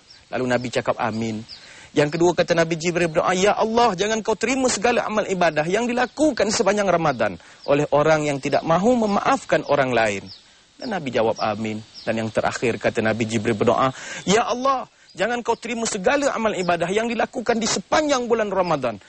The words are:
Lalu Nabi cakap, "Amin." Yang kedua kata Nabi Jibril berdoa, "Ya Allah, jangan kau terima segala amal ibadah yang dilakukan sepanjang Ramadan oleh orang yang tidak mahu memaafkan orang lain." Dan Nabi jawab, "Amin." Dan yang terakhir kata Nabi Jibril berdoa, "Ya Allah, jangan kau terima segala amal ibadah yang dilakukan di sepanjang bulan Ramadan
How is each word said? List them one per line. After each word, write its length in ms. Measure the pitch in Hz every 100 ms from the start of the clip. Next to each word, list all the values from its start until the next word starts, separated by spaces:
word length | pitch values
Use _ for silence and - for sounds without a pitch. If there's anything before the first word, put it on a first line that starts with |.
| _ - -
Lalu 180 | 120 127
Nabi 160 | 123 123
cakap, 260 | 123 127 -
"Amin." 480 | 117 110 113 107 113 - - - -
Yang 240 | 147 147 165
kedua 160 | 175
kata 240 | 170 170 165
Nabi 160 | 165
Jibril 320 | 165 175 165 170
berdoa, 240 | 160 - 185
"Ya 160 | 202
Allah, 400 | - 220 226 240
jangan 240 | 175 208 220
kau 160 | 214
terima 320 | 214 226 269 254
segala 400 | 214 233 240 -
amal 160 | 214 185
ibadah 320 | 185 170 151
yang 240 | 156 202 240
dilakukan 640 | 240 247 - 302 233 208
sepanjang 400 | 202 190 208 196
Ramadan 480 | 170 160 123 107 87 - - -
oleh 160 | 143 147
orang 320 | 143 151 156 151
yang 160 | 143
tidak 240 | 143 139 -
mahu 320 | 170 220 247 214
memaafkan 560 | 196 - 262 - 160 -
orang 240 | 143 131
lain." 320 | 117 110 98 95 - - _ _
Dan 160 | - 262
Nabi 240 | 190 139
jawab, 240 | 120 110 104
"Amin." 400 | 110 104 110 107 110 -
Dan 160 | - 113
yang 160 | 110
terakhir 480 | - - - 123 104
kata 160 | 117 113
Nabi 320 | 110 110 110
Jibril 240 | 113 113
berdoa, 400 | 107 117 - 131 - - - 180
"Ya 160 | 214
Allah, 480 | 220 240 262 262 - _ _
jangan 240 | - 208 240 233
kau 80 |
terima 320 | 220 233 233 226
segala 480 | 214 185 285 277
amal 240 | 214 220 165
ibadah 320 | 180 170 170
yang 160 | 208 233
dilakukan 560 | 233 - 262 226 233
di 80 | 220
sepanjang 560 | 214 - 311 302 262 240
bulan 240 | 226 208
Ramadan 480 | 185 180 151 123 104